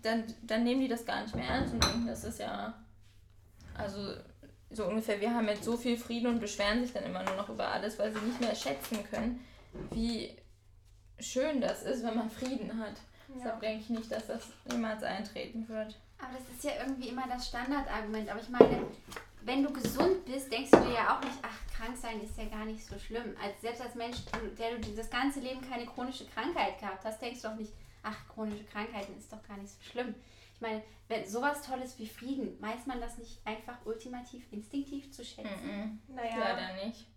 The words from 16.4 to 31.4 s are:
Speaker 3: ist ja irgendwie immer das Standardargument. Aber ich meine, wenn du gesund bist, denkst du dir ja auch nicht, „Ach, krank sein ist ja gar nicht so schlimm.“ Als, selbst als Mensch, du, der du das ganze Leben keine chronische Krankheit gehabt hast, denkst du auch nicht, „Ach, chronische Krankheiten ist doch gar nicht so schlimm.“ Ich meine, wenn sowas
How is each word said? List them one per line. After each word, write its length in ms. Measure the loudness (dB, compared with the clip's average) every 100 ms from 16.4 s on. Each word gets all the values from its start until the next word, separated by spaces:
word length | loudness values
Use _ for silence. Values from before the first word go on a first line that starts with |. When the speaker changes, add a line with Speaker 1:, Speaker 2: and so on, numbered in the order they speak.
| -8 -4
Speaker 3:
ist 80 |
ja 80 | -2 0
irgendwie 280 | 0 -2 -2
immer 180 | -2 0
das 200 | 0 0
Standardargument. 840 | -2 2 2 2 0 0 0 0
Aber 120 | -4
ich 80 | -2
meine, 360 | 8 8 8 -2 -10 -12 -12 -12 -10
wenn 200 | -2 0
du 80 | 0
gesund 540 | 0 -2 4 4 4 2
bist, 260 | -4 -2
denkst 200 | -4 10
du 60 | 10
dir 140 | 10
ja 220 | 4 4 4
auch 60 |
nicht, 140 | 0 -4
„Ach, 340 | -6 -6 -4 -2
krank 180 | -2 -4
sein 240 | -4 -4
ist 160 | -4 -4
ja 80 | -4
gar 200 | -2 -4
nicht 200 | -6 -8
so 120 | -8
schlimm.“ 360 | -4 -4 -4 -4
Als, 180 | -6 -4
selbst 200 | -6 -4
als 140 | -6 -4
Mensch, 220 | -4 -4 -4
du, 220 | -4 -4 -2
der 200 | -2 0
du 140 | -2 -4
das 140 | 0
ganze 300 | 4 4 2
Leben 220 | -4 -6 -4
keine 160 | -6 -6
chronische 400 | -4 -4 -4 -6
Krankheit 540 | -2 0 4 2 2
gehabt 240 | -6 -4 -4
hast, 160 | -4
denkst 200 | -6 -4
du 60 | -6
auch 60 | -6
nicht, 180 | -8 -10 -16 -8
„Ach, 120 | -8 -8 -10
chronische 300 | -4 -4 -4 -6
Krankheiten 520 | -4 -4 -4 -6 -10
ist 140 | -12
doch 140 | -14 -10
gar 100 | -10
nicht 120 | -10
so 100 | -14
schlimm.“ 340 | -6 -2 -2 -4 -12 -20 -20 -6
Ich 60 |
meine, 200 | -2 -2 -4 -18 -2
wenn 180 | -2 0
sowas 340 | 4